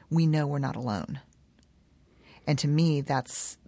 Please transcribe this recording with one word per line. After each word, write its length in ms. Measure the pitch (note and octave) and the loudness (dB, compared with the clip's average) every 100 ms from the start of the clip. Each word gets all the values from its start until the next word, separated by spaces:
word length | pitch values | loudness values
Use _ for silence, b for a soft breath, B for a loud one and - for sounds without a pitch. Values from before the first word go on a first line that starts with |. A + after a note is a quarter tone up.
| - | -2
we 180 | E3 D#3+ | 2 4
know 200 | D#3 C#3+ | 2 0
we're 120 | C#3+ | -2
not 180 | C3+ - | -2 -4
alone. 420 | B2 G2+ - C3+ - _ _ _ _ _ _ _ _ B B B - | -4 -4 -6 -10 -14 _ _ _ _ _ _ _ _ B B B -4
And 100 | D3 | 0
to 100 | D3 | 2
me, 320 | D3 E3 C#3+ | 2 4 2
that's 560 | C#3 C3+ - - - - | 0 -2 -2 -2 -2 -6